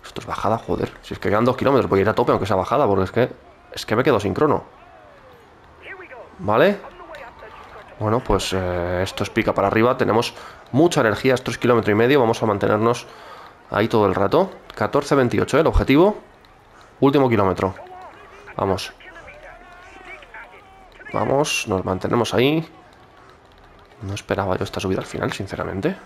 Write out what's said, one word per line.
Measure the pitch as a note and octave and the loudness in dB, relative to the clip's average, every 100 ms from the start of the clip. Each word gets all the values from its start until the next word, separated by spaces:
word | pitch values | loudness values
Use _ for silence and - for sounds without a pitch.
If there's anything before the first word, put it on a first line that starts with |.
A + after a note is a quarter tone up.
Esto | - - | -14 -14
es | - | -10
bajada, | E2+ G2+ A2+ | -6 -2 -4
joder. | - F2 - - | -4 -4 -6 -8
Si | - | -14
es | - | -8
que | - | -2
quedan | G#2 | 0
dos | A#2+ A#2+ | 0 0
kilómetros, | G#2+ C3+ F#2+ | 2 2 2
voy | F#2+ | 2
a | |
ir | G2 | 2
a | |
tope | - B2+ | 0 0
aunque | A2+ | 0
sea | G2 | 0
bajada, | F#2+ F2 B2+ | -2 0 0
porque | B2 G2 | 2 2
es | F#2 | 0
que, | A2+ B2 - - - - | 0 -2 -4 -20 -20 -16
es | - | -14
que | - | -4
me | A2 | 0
quedo | C3 A2 | 2 2
sin | G2 | 0
crono. | F2+ D3+ A2 - - - - - - - - - - - - - F#4+ F4 B3 F#3+ - | 0 0 0 -4 -20 -20 -20 -20 -20 -20 -20 -20 -20 -20 -20 -20 -20 -18 -20 -20 -8
Vale. | G#2 A2 F3+ G3 - - - - - - - - - - - - | 0 4 4 2 -10 -20 -20 -18 -20 -20 -20 -20 -20 -20 -20 -6
Bueno, | G#2+ A2+ | -2 -2
pues, | - G2 - | 0 0 0
eh, | F#2+ F2+ F2+ F2 F2+ | -4 -2 -4 -2 -2
esto | F#2+ - | -4 -4
es | - | -4
pica | - G#2+ | 0 0
para | G2 G2 | 0 2
arriba. | G#2+ A#2 B2+ | 4 2 2
Tenemos | G#2 A2 A#2 - - - - | 2 2 0 -8 -20 -20 -4
mucha | B2 E3+ D#3+ | 2 4 4
energía, | A2+ G2+ C3 | 2 2 0
esto | A#2+ - | 0 -2
es | A#2 | -2
kilómetro | A#2+ A#2 G#2+ | 2 2 4
y | |
medio. | G#2 A#2+ C#3+ | 4 4 4
Vamos | A2+ A2+ | 4 2
a | |
mantenernos | A2 G2+ G#2+ G#2+ A2+ B2 - - - - - - - | 0 0 0 2 2 0 -6 -20 -20 -20 -20 -20 -6
ahí | - A2 | -2 0
todo | A2+ | 2
el | G2+ | 2
rato. | F2+ G2 D3 F#3+ - - | 2 2 2 0 -4 -20
Catorce | - G#2+ C#3+ C#3+ | -4 0 0 2
veintiocho, | C#3+ B2 G2+ G#2+ C3+ | 2 2 0 2 2
¿eh? | |
El | D3+ | 4
objetivo. | - G2+ C#3 F#3+ G#3 - - - - - - - - | 2 4 4 4 2 -14 -20 -20 -20 -20 -20 -20 0
Último | C3+ C#3+ C3 | 2 4 4
kilómetro. | A2 F#2+ F2+ F#2+ F#2 - - - - - - - - | 4 2 2 -2 -4 -18 -18 -20 -20 -20 -20 -14 -6
Vamos. | G2+ F2+ - - - - - - - - F4+ - - - F4+ G4 - - - - - - - - - | -2 -2 -6 -16 -20 -20 -20 -20 -20 -20 -20 -20 -20 -20 -20 -20 -20 -20 -20 -20 -20 -20 -20 -20 -8
Vamos, | - A2+ C3+ D3 - - | -4 0 0 0 -2 -2
nos | F#2+ | -4
mantenemos | F#2+ F#2 G2+ A#2 A2 | -2 -4 0 0 0
ahí. | G2 C3+ D#3+ D#3+ - - - - - - - - - - - - - | 2 2 0 -4 -16 -20 -20 -20 -20 -20 -20 -20 -20 -20 -20 -20 -16
No | G2 | -10
esperaba | G2+ - G2 G2 F#2 | -10 -6 -4 -2 -4
yo | |
esta | G2 - | -4 -6
subida | F#2+ F#2+ | -4 -4
al | |
final, | - - A2+ | -6 -6 -6
sinceramente. | - G2 - E2+ F2+ D3 F#3+ | -6 -10 -8 -6 -4 -4 -6